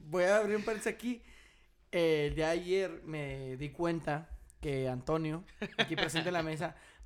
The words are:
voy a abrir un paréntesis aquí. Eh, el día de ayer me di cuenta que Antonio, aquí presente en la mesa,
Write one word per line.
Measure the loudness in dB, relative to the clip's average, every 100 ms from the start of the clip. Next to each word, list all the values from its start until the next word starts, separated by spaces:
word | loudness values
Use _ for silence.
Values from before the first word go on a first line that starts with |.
| -2
voy | 2
a | 6 6
abrir | 4 0
un |
paréntesis | -2 -2 -2
aquí. | -2 -4 -6 -8 -20 -20 _ _ _ _
Eh, | 2 4 4 2
el |
día | 2 2
de |
ayer | 0 2 2 2 -4
me | -8 -6 -6 -6 -8 -6
di | -8
cuenta | -2 0 0 0 -2 -4 -14 -18 -8
que | -4 -2 0
Antonio, | -2 0 0 0 -4 -8 -10 -4 -2
aquí | 0
presente | 0 0 0 0
en |
la | 0
mesa, | -2 -2 -6 -8 -20 -18